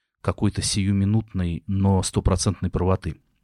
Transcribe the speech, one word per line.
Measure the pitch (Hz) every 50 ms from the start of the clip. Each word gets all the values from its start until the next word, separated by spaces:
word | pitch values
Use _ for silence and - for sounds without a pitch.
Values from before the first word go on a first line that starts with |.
| _ _ _ _ -
какой-то | - 92 - 107 104 - - 98
сиюминутной, | - - 107 95 98 101 98 98 98 104 110 110 - - 92 90 87 85 - -
но | - 98 98 95 98 98 92 92
стопроцентной | - - - - - 95 92 - 107 90 - - 92
правоты. | - 92 87 92 95 - - 90 73 - _ _ _ _